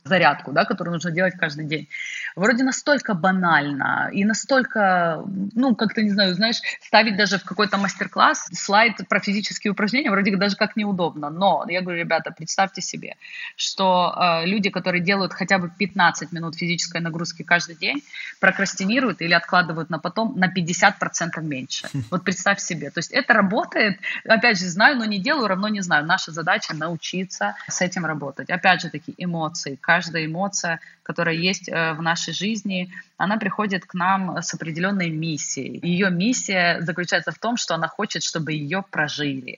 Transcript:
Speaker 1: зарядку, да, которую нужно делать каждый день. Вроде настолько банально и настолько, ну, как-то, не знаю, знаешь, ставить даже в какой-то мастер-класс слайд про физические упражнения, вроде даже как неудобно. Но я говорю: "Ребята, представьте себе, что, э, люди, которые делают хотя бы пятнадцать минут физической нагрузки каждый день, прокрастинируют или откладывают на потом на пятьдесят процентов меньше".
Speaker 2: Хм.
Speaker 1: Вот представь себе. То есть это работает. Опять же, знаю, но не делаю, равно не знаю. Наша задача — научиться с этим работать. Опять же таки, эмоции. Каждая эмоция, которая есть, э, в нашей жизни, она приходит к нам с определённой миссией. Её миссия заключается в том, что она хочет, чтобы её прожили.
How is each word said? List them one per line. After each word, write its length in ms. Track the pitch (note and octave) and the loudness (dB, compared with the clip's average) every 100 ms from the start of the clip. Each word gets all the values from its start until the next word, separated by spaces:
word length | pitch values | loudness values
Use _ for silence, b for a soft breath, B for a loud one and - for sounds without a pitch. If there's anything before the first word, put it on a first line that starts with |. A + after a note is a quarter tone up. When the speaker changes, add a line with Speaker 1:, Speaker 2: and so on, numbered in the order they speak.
Speaker 1:
зарядку, 480 | C#3 F3+ D#3 C#3 - | 2 6 6 4 0
да, 120 | D3 | 2
которую 300 | G3+ F3+ E3+ | 2 0 -4
нужно 160 | E3+ F3+ | -4 -2
делать 240 | D#3+ F#3 F3+ | 0 0 0
каждый 280 | E3 D3 D3+ | -4 -4 -4
день. 220 | D#3 - B B B B | -6 -6 B B B B
Вроде 300 | B G#3 A#3+ | B 2 4
настолько 480 | C4 - - C#4+ - | 2 0 2 2 2
банально 960 | F#3+ F#3+ F#3 F3 D3+ C#3+ C#3 C#3 - - | 0 2 4 4 4 4 0 0 0 0
и 100 | G3 | 2
настолько, 960 | G#3 G#3+ - C4 - A3+ G3 F3+ E3+ D#3 - F#3+ G3 | 2 0 2 2 2 2 4 4 2 0 -4 -6 -4
ну, 200 | A3+ C4 | 0 2
как-то, 260 | G#3+ G3+ - | 2 0 2
не 80 | G#3+ | 2
знаю, 260 | G3+ F#3+ | 4 2
знаешь, 280 | F3 A3 A#3 B B | 2 0 0 B B
ставить 380 | - G#3 A3+ G3 | 4 4 6 4
даже 200 | G3+ G3 | 2 0
в 60 | |
какой-то 320 | - F#3 G3 G3 | -2 -2 0 0
мастер-класс 720 | G3 - G3 - - D#4 - | -2 -2 -4 2 4 2 -6
слайд 520 | E3+ - G3+ A3+ G#3 F#3 | -8 2 4 4 2 -2
про 120 | G3+ | 0
физические 520 | G3+ G3+ G3 - G#3 | 0 -2 -2 -4 -2
упражнения, 380 | G3 G3+ B3 D4+ | 0 0 0 0
вроде 240 | G3 A3 F#3+ | 2 2 2
даже 200 | G3+ G3 | 0 0
как 200 | G#3+ A3 | -2 0
неудобно. 520 | G#3 F#3 E3 D3 D3 | -2 0 -2 -2 -6
Но 380 | D#3+ G3 D#3 - | 0 2 2 0
я 140 | F3 | -4
говорю: 160 | F3+ E3+ | -2 -4
"Ребята, 320 | E3 D#3+ E3 | 0 -2 -2
представьте 500 | E3+ D#3+ - F#3+ - | -10 -4 0 0 -2
себе, 360 | - - - - B B B B | -10 -10 -12 -16 B B B B
что, 580 | - - F#3+ F3+ F3 - | -4 0 2 4 2 2
э, 300 | F3 E3 E3+ | 2 2 0
люди, 240 | G#3+ G3 | 0 0
которые 320 | F#3 F#3 F3 | -2 -2 0
делают 320 | F3 G3 F3+ | 2 0 0
хотя 240 | - F#3+ G3 | -2 0 2
бы 120 | F3 - | 0 -2
пятнадцать 540 | G3 G3+ F#3+ - D#3+ | -2 4 4 2 -6
минут 240 | E3 E3 D#3+ | -8 -8 -4
физической 460 | E3+ E3+ - E3 | -2 -2 -2 -4
нагрузки 400 | E3+ E3 E3 - | -4 -4 -6 -6
каждый 340 | D#3+ F3 F3 D#3+ | 0 0 0 -6
день, 260 | F#3+ C#4+ - B B B | -4 -4 -6 B B B
прокрастинируют 800 | F#3+ F#3 F#3+ - F#3+ B3 C4 D#3+ | 2 4 -2 -2 0 2 0 0
или 140 | E3+ | 2
откладывают 560 | F3 - F#3 E3+ D#3+ D#3+ | 2 4 2 2 -2 -4
на 80 | D#3+ | -4
потом 340 | F3 G#3+ A3+ F#3 | -4 -2 -2 2
на 100 | F#3 | 0
пятьдесят 500 | F#3+ E3 F#3 G#3 - | 0 -2 4 4 4
процентов 460 | E3+ - E3 - | -4 -2 -4 -4
меньше". 440 | D#3 C3 C3+ - - | -6 -6 -6 -8 -6
Speaker 2:
Хм. 120 | C#3+ A2 | -6 -4
Speaker 1:
Вот 140 | F3+ | -2
представь 340 | F#3+ F3+ G3+ G3 | -2 -2 0 0
себе. 300 | - E3+ C#3+ | -2 -6 -6
То 100 | - | -6
есть 120 | - | -2
это 220 | - C4+ | 0 4
работает. 640 | A3+ G3 A#3 F4 E4 G#3+ - B B - | 4 4 2 0 0 0 0 B B 2
Опять 320 | A3 A#3+ F#3+ | 4 4 2
же, 60 | F3+ | 0
знаю, 280 | E3+ B3 C4+ | 4 6 6
но 80 | |
не 140 | G#3+ G#3 | 0 -2
делаю, 280 | G#3 D4+ G#3+ | 0 0 2
равно 220 | F#3 G#3+ | 0 -2
не 140 | G#3 | -2
знаю. 240 | F3 D3+ D#3 | 2 2 4
Наша 260 | F3+ - | 0 0
задача — 420 | D#3+ E3 G#3+ - | -4 0 0 0
научиться 800 | D#3 D#3+ E3 - F3+ F#3+ - G#3 - - | -6 -4 -6 -6 -6 -6 -4 -4 -4 -6
с 120 | - | -2
этим 240 | F3+ F#3 D#3+ | -2 -2 -2
работать. 420 | D#3 C#3+ - - | -4 -6 -8 -6
Опять 320 | - F#3+ F3 | 2 4 4
же 80 | F3 | 0
таки, 220 | D3 - - | -8 -10 -8
эмоции. 580 | F3+ E3+ D3+ E3 D3 C3+ | -6 -2 -4 -6 -10 -4
Каждая 460 | - E3+ E3 D#3+ D#3 | 2 2 2 -4 -4
эмоция, 520 | E3 G3 G3 F3 E3 B B | -4 -4 -4 -4 -6 B B
которая 320 | - D#3 E3+ | -6 -2 0
есть, 340 | E3 F3+ F#3+ - | 0 0 -2 -4
э, 260 | D#3+ D#3+ | -2 -2
в 80 | D#3 | 0
нашей 300 | E3 E3+ - | 0 -2 -2
жизни, 600 | E3 G3 A3+ G3+ F#3 F3+ B B - | -4 -2 -2 -4 -4 -6 B B -4
она 220 | F3 G#3+ | 0 0
приходит 460 | G3+ - G3+ F#3+ | -2 -2 -2 -2
к 100 | - | -4
нам 420 | F3+ F3+ F#3+ F#3 D#3 | -2 2 2 0 -4
с 180 | E3 | -6
определённой 560 | E3+ E3 D#3 F#3 G3+ E3+ | -6 -6 -2 0 0 -2
миссией. 720 | D#3 E3 D3 - - B2+ B2 | -2 -2 -4 -6 -6 -8 -4
Её 280 | F3 F3 G3 | 0 2 2
миссия 720 | F3 G#3+ B3+ - F#3 F3 E3 | 2 2 0 0 2 2 2
заключается 480 | E3+ F3 F3 F3+ - | -2 -4 -2 -2 -2
в 80 | - | -4
том, 180 | A3 A#3+ | -4 -2
что 180 | - | -2
она 140 | E3 D#3+ | -2 -2
хочет, 340 | - G#3 E3+ | -4 -6 -4
чтобы 300 | - E3+ D3+ | -4 -4 -4
её 300 | D#3 C#3+ F#3+ F#3+ | -4 -2 -4 -4
прожили. 640 | - D3 D3 D3 C3+ B2+ | -2 -2 -2 -2 -4 -8